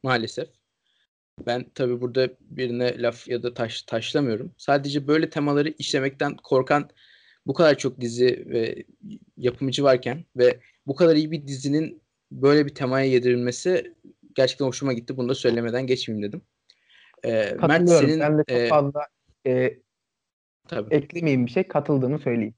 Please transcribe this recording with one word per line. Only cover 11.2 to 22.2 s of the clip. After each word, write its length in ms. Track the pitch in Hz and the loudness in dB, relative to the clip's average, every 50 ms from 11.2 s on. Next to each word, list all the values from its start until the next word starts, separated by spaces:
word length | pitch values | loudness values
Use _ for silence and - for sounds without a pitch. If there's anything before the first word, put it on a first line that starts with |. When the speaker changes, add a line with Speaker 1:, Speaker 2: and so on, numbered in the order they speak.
| 156 156 | 2 0
Speaker 1:
bir 160 | 160 151 143 | -6 -8 -8
dizinin 540 | 139 139 127 135 143 143 156 160 - - - _ _ _ _ _ _ | -10 -12 -6 -4 -2 0 0 -2 -4 -8 -16 _ _ _ _ _ _
böyle 340 | - 131 131 139 147 151 147 | -8 2 4 4 6 6 4
bir 100 | 143 147 | 2 -2
temaya 300 | - 143 127 127 135 135 | -6 -4 -2 0 0 2
yedirilmesi 880 | 135 131 123 120 123 123 123 123 123 120 - - 180 185 - - - - _ _ - - _ _ - _ | 4 2 4 4 4 2 2 0 -2 -4 -2 -2 0 0 0 -2 -6 -18 _ _ -20 -20 _ _ -10 _
gerçekten 300 | - 131 127 - _ 139 | 0 0 0 0 _ -4
hoşuma 280 | 131 123 - 139 139 127 | -4 -2 -4 -4 -4 -4
gitti. 240 | 113 120 - 135 | -4 -6 -10 -6
Bunu 120 | 131 127 120 | -6 -4 -4
da 60 | 139 | -4
söylemeden 520 | - - 127 117 117 117 117 113 123 131 | 0 0 0 0 0 -2 -2 -4 -4 -2
geçmeyeyim 420 | 127 127 127 - - 110 107 104 101 | -2 -2 -2 -2 -8 -6 -6 -6 -8
dedim. 120 | 104 180 _ _ _ _ _ _ _ _ _ _ _ - _ _ _ _ - | -10 -12 _ _ _ _ _ _ _ _ _ _ _ -20 _ _ _ _ -6
Ee, 80 | - | -2
Mert, 300 | 113 110 107 101 - - | 0 0 0 -2 -2 0
Speaker 2:
Katılıyorum. 480 | - 156 151 165 175 175 170 156 135 143 | 2 4 4 4 6 6 6 6 6 4
Speaker 1:
senin, 100 | 156 160 | 2 2
Speaker 2:
Ben 180 | 156 151 151 | 2 2 2
de 60 | 151 151 | 2 0
çok 100 | - 127 | 0 0
Speaker 1:
e, 100 | 123 117 | 0 2
Speaker 2:
fazla, 340 | 117 160 147 143 143 139 147 147 - _ _ _ _ _ _ _ | 4 4 2 2 2 -4 -6 -8 -8 _ _ _ _ _ _ _
e, 300 | 131 127 127 127 127 113 _ _ _ _ _ _ _ _ _ _ _ _ _ _ _ _ _ _ | -2 0 0 0 -2 -4 _ _ _ _ _ _ _ _ _ _ _ _ _ _ _ _ _ _
Speaker 1:
Tabii. 280 | - 170 117 104 110 156 | -12 -10 -10 -6 -2 -2
Speaker 2:
eklemeyeyim 500 | 147 139 - - 170 165 156 135 127 123 | -2 -2 -2 -10 -4 -2 0 0 0 0
bir 60 | 120 | 0
şey. 160 | - 190 190 | 0 -2 -2
Katıldığımı 520 | 190 - 147 143 - 151 135 127 123 143 | 0 -2 -4 0 0 0 0 0 -2 -2
söyleyeyim. 340 | 147 | -2